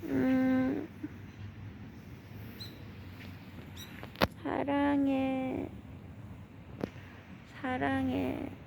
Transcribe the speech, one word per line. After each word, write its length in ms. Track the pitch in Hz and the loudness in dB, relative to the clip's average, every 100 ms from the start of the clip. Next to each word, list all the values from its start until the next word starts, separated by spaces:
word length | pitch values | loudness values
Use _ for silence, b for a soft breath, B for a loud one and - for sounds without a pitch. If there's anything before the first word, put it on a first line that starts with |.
음, 800 | 302 269 262 262 262 262 262 285 - - - - - - - - - - - - - - - - - - - - - - - - - - - - - - - - - - - - | 2 4 6 8 8 6 6 2 -2 -6 -8 -8 -10 -10 -10 -8 -10 -10 -12 -12 -12 -12 -12 -12 -10 -10 -10 -10 -10 -10 -10 -10 -10 -10 -10 -10 -10 -10 -10 -10 -10 4 4 6
사랑해. 1300 | - - 285 285 285 285 277 269 262 262 262 - - - - - - - - - - - - - - B B B B - - - | -2 0 2 4 6 6 6 4 4 2 2 0 -2 -6 -12 -12 -12 -12 -12 -12 -12 -14 -12 -4 -4 B B B B -14 -14 -4
사랑해. 880 | 262 254 277 269 262 262 269 - - - | 0 2 4 4 4 4 2 0 -4 -6